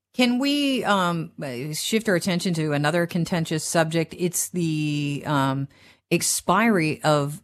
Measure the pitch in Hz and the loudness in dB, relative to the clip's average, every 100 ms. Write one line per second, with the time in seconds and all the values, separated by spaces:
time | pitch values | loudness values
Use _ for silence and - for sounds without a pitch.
0 | _ - 247 247 285 294 277 254 208 196 | _ 0 2 2 0 2 0 0 2 2
1 | 175 170 165 - 143 120 151 156 - 220 | 2 -2 -6 -8 -8 -6 -6 -6 -2 -2
2 | 214 170 190 175 190 160 156 143 151 175 | 2 0 0 -2 0 0 0 0 2 0
3 | 170 170 165 175 160 160 - 170 160 165 | 0 -2 -2 -2 -2 -4 0 0 2 0
4 | 160 - 175 - - 180 160 156 151 147 | -2 -2 -4 -2 -4 -2 0 0 0 0
5 | 143 143 - 143 135 135 135 _ - _ | -2 -4 -2 0 2 0 -6 _ -20 _
6 | - 170 - - - 185 233 190 156 - | -2 -2 0 -2 2 2 4 4 2 0
7 | 156 147 143 156 | 2 2 0 -6